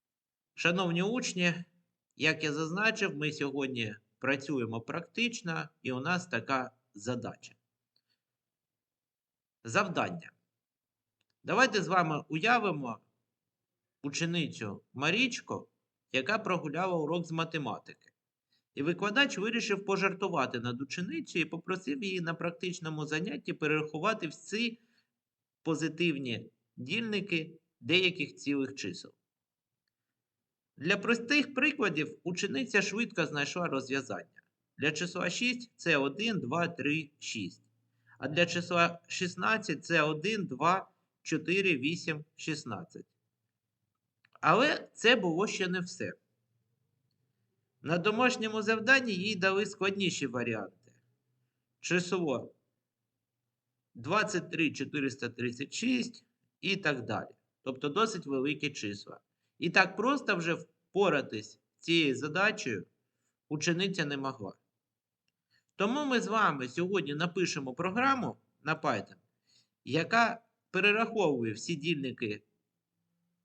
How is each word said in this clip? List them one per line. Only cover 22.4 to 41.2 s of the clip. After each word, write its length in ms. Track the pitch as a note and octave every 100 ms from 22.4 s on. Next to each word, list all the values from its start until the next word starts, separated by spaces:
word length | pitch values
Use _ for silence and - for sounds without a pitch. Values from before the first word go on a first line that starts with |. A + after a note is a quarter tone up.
| F3 E3+ F#3 F3 D#3+ D#3 D3
занятті 460 | D#3 G3 C#4 -
перерахувати 720 | D#3+ D3+ D#3 D3+ D3+ G3+ A3 D#3+
всі 500 | - - G#3+ A#3 A3+ _ _ _ _ _ _ _ _
позитивні 880 | D#3+ D3+ D#3+ D#3+ F3 C#3 B2+ A2 A#2 _ _ -
дільники 840 | B2+ G#3+ A3+ G#3 - E3 D#3+ - _ _
деяких 560 | A#2+ F3+ F3+ F3 C#3+ -
цілих 380 | C#3 C#3+ C3
чисел. 380 | F#2+ G2 E2+ - _ _ _ _ _ _ _ _ _ _ _ _ _ _ _ _ -
Для 200 | D#3 G3+
простих 580 | A3+ A#3 - D4 -
прикладів 640 | C4 D4 D4 G3+ D#3 D3 -
учениця 600 | F3 F3 G3+ C4+ B3 G#3
швидко 440 | G3+ G3+ A#3+ - D#3
знайшла 400 | D3 C#3+ F3+ E3
розв'язання. 760 | C3+ A#2+ C3+ A2 F2+ - - _ _ _ -
Для 140 | D3+
числа 380 | D3+ F3 F3+ F3
шість 420 | - A#3+ B3 - _
це 200 | E3+ D3
один, 440 | C#3 C#3 A3+ F#3+
два, 280 | A#2+ E3 E3+
три, 420 | E3+ E3+ D#3 D3 _
шість. 440 | - A2+ F2+ - _ _ _ _ _ -
А 100 | C3+
для 180 | D#3+ E3+
числа 520 | F3 F3 F3 E3+ E3+ -
шістнадцять 800 | - F3+ F3 G#3 A3 A3 D3
це 180 | - E3
один, 440 | D3+ D#3 F#3+ A3 D3
два, 440 | B2+ E3 F#3+ - _ _ _